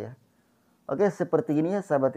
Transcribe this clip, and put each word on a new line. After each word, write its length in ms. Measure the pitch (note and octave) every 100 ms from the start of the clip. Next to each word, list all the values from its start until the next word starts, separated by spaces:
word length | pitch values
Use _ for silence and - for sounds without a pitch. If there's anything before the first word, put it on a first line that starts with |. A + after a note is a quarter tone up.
ya. 180 | G#2 B2+ _ _ _ _ _ _ -
Oke, 180 | C#3 G3+
seperti 480 | - F3 D#3+ D#3 D3+
ini, 220 | E3 G3
ya, 80 | F#3+
sahabat 260 | C#3+ C3